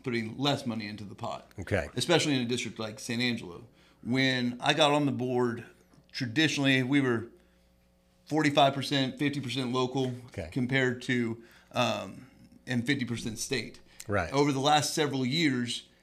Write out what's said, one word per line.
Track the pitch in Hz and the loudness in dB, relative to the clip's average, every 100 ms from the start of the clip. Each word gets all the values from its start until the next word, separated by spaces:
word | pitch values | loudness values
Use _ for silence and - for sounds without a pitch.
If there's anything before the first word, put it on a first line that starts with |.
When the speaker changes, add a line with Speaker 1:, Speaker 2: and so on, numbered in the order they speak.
Speaker 1:
putting | - 117 110 110 | -4 -4 -4 -2
less | 139 135 123 | 0 0 -2
money | 113 104 | -6 -6
into | 107 | -10
the | 107 | -12
pot. | 107 117 69 - - | -10 -8 -8 -12 -12
Speaker 2:
Okay. | 90 98 76 | -2 -2 -2
Speaker 1:
Especially | - - 165 151 | -4 2 4 4
in | 135 | 0
a | 120 | 0
district | 123 117 98 | -2 -4 -8
like | 110 107 | -8 -8
San | - 117 | -6 -2
Angelo. | 123 110 90 85 - _ _ _ | 0 -2 -6 -14 -18 _ _ _
When | - 131 135 127 123 123 | -2 2 2 2 0 -2
I | 139 | 0
got | 151 151 | 4 6
on | 147 | 4
the | 143 | 2
board, | 117 127 123 123 120 123 - _ - _ | 0 0 2 0 0 -10 -20 _ -20 _
traditionally | - 127 110 156 - 135 131 | -8 -4 2 2 2 4 4
we | 127 143 | 4 2
were | 135 117 - - _ _ _ _ _ _ _ _ - | 4 0 -2 -16 _ _ _ _ _ _ _ _ -4
forty-five | 151 151 143 139 | 2 2 6 4
percent, | 135 131 143 131 - | 4 0 0 0 0
fifty | 147 143 | -2 -2
percent | 123 123 123 | -6 -4 -2
local | 127 127 135 131 120 - | 0 0 0 -2 -4 -10
Speaker 2:
Okay. | - 82 | -10 -6
Speaker 1:
compared | 139 123 135 127 123 | -4 0 2 2 0
to, | - 123 117 113 - - _ | -2 -2 -2 -4 -12 -20 _
um, | - 120 104 98 98 - - - - - | -2 0 0 -6 -12 -20 -20 -20 -18 -6
and | 123 117 | -4 0
fifty | 135 | -2
percent | 120 117 117 110 | -2 -6 -6 -8
state. | - 127 110 - - - - | -4 -4 -6 -12 -20 -18 -4
Speaker 2:
Right. | 101 85 | -2 0
Speaker 1:
Over | 135 147 | 2 2
the | 135 | 2
last | 139 151 139 | 2 2 2
several | - 147 135 127 | 0 0 0 0
years, | 151 160 127 120 - - _ | 2 2 2 -2 -4 -10 _